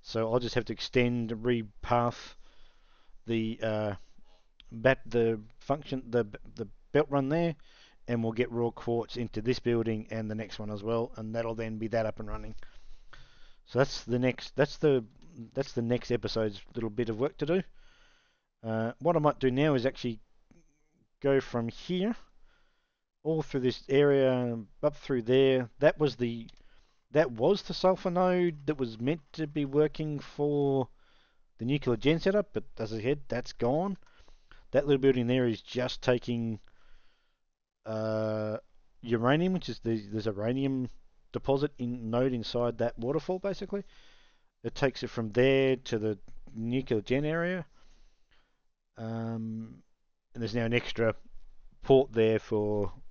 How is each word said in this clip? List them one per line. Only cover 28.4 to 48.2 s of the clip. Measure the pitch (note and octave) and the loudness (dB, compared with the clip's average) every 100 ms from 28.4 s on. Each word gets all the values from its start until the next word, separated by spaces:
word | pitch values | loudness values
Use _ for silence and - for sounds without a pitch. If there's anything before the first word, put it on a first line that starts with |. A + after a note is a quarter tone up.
| F3 D3+ C#3+ | 2 0 -4
that | D3+ | -2
was | B2 A2 | -2 -2
meant | B2 E3 _ | -2 -2 _
to | - D#3 | -6 -4
be | D3+ C#3 | -2 0
working | C#3+ D3+ - D#3 C#3+ | 2 2 0 -4 -4
for | - - D3 D3 C#3 C3+ C3 - - _ _ _ _ _ | -8 -2 0 2 2 2 0 -8 -20 _ _ _ _ _
the | A2+ | -2
nuclear | C#3+ C3 A#2 | 0 2 2
gen | B2+ E3 | 4 4
setup, | F#3+ G3+ - | 4 2 0
but | - - - | -6 -8 -8
as | A2 | -6
I | A2 | -2
said, | A2 D3 - | 0 -2 -2
that's | A#2 - | -4 -6
gone. | - A#2 D3 G3 F#3 - - - - _ - - | -2 0 2 0 -6 -12 -20 -20 -20 _ -20 -2
That | B2+ D3 | 0 4
little | C#3+ | 6
building | C3+ B2+ A#2 | 6 4 4
there | B2+ B2 | 4 2
is | G#2+ | 0
just | - B2 B2 - | -4 -4 -2 -2
taking, | - B2 - A#2 A2+ G#2+ - - - - - _ _ _ _ _ _ _ A2 | 2 2 2 -2 -2 -6 -10 -20 -20 -20 -20 _ _ _ _ _ _ _ -8
uh, | A2 A2 A2 A2 G#2+ G#2+ A2 - - - - | -4 -2 0 0 -2 -2 -4 -8 -20 -20 -16
uranium, | A#2+ A#2 A#2+ D3+ F3+ | -2 2 4 4 2
which | F#3 - | 0 -4
is | A2+ | -6
the, | A#2 A2+ G2+ | -2 -2 -2
there's | G#2+ G#2+ | -2 -2
a | |
uranium | G2 G#2+ C3 C#3 C3+ B2+ - - _ _ | -2 -2 0 0 0 -4 -8 -20 _ _
deposit | B2 - C3+ D3 - | -6 0 0 0 -2
in, | A#2+ B2 A2+ | -6 -4 -2
node | A#2 C3 | 0 2
inside | B2 G#2+ A#2+ A#2+ A2+ | 0 -4 0 0 0
that | A#2 - | -2 -2
waterfall, | A#2 D3+ - F#3 | -2 -2 -2 -4
basically. | G3 F#3+ G3 G3+ G3 - - - - _ _ _ | -4 -6 -6 -8 -8 -18 -20 -20 -20 _ _ _
It | A#2 - | -10 0
takes | C#3 A#2+ | 0 0
it | A#2 | -8
from | - A2+ | -4 -2
there | G#2+ C3 C3+ C3+ C3 | 4 6 6 4 2
to | C3 A#2 | -2 -2
the | A2 G2+ - - - | -2 -4 -8 -14 -12
nuclear | A2 A2+ B2 B2+ A2+ | -6 -2 -2 0 -2
gen | G2+ C3 D3+ | 0 0 0
area. | D#3+ E3+ F#3 D#3+ - - - - _ | 0 -2 -4 -8 -16 -20 -20 -20 _